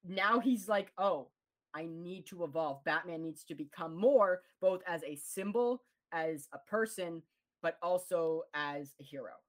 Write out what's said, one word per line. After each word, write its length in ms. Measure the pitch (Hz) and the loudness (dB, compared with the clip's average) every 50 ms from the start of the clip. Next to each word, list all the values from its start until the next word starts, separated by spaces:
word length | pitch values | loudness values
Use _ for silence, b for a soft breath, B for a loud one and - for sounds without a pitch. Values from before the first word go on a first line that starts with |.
| - | -10
Now 360 | 175 185 190 190 208 233 254 | -4 -2 2 4 6 4 6
he's 280 | - 269 247 214 185 | 6 4 2 2 2
like, 240 | 208 214 196 196 - _ | 2 2 2 2 -2 _
"Oh, 340 | - 190 202 175 143 123 - _ _ _ _ _ _ _ _ - | 2 2 2 2 2 -2 -10 _ _ _ _ _ _ _ _ -10
I 120 | 151 165 | -8 -8
need 400 | 165 165 165 170 175 185 185 - | -8 -8 -8 -8 -8 -10 -10 -12
to 160 | - 196 170 175 | -14 -6 -6 -6
evolve." 400 | 151 139 165 160 147 135 139 _ | -4 -2 -2 -2 -2 -2 -4 _
Batman 380 | 170 151 160 165 180 165 160 160 | 0 0 0 0 -4 -6 -6 -6
needs 220 | 165 156 - - | -6 -8 -10 -12
to 100 | - 160 | -12 -10
become 400 | 147 151 143 - - 165 165 160 | -10 -10 -12 -8 -8 -8 -8 -4
more, 480 | 170 202 262 285 247 202 185 180 185 B B B B | 4 4 8 8 8 8 6 4 0 B B B B
both 240 | - 185 185 185 - | 2 2 2 2 -2
as 180 | 180 170 160 - | -4 -4 -4 -4
a 120 | 143 151 | -8 -10
symbol, 720 | 143 - - - 196 196 202 202 233 240 240 254 247 _ _ _ _ _ _ | -10 -10 -8 -6 -4 -4 -2 0 2 2 2 0 -2 _ _ _ _ _ _
as 380 | - 165 160 160 160 143 147 - | -4 -2 -2 -2 -2 -4 -8 -14
a 80 | - - | -16 -16
person, 640 | - _ 208 220 220 220 - - 180 170 165 165 160 _ _ _ _ _ _ _ | -10 _ 0 0 0 -2 -2 -6 -6 -6 -6 -10 -12 _ _ _ _ _ _ _
but 160 | - 220 - - | -4 -4 -2 -2
also 640 | 175 175 180 180 180 - 180 170 165 160 160 160 170 _ - | 0 0 0 0 0 0 0 2 2 2 0 -2 -4 _ -4
as 400 | 147 147 143 143 147 147 139 - _ | -4 -4 -4 -4 -6 -10 -10 -14 _
a 40 | 143 | -18
hero. 320 | 139 147 135 120 98 - - _ | -14 -12 -12 -12 -12 -14 -18 _